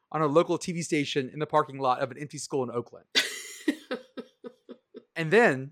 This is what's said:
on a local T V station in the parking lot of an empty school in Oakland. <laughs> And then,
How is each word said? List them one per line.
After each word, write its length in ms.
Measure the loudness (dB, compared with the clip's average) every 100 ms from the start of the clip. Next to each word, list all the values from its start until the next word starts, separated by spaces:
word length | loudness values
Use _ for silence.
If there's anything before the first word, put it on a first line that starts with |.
| -8
on 100 | -2
a 60 | 4
local 300 | 4 4 2
T 140 | -2
V 100 | -6
station 480 | -2 0 0 -2 -4
in 80 | -4
the 60 | 0
parking 320 | 2 0 0
lot 200 | 0 0
of 100 | -2
an 60 | -6
empty 200 | -12 -12
school 240 | -4 -2
in 80 | -2
Oakland. 340 | -4 -6 -10 _
<laughs> 40 | -4 -2 -6 -12 -10 -6 -6 -6 -10 -10 -16 -16 _ -18 -18 -20 -20 _ -20 -12 -6
And 140 | 4
then, 420 | 6 6 4 -4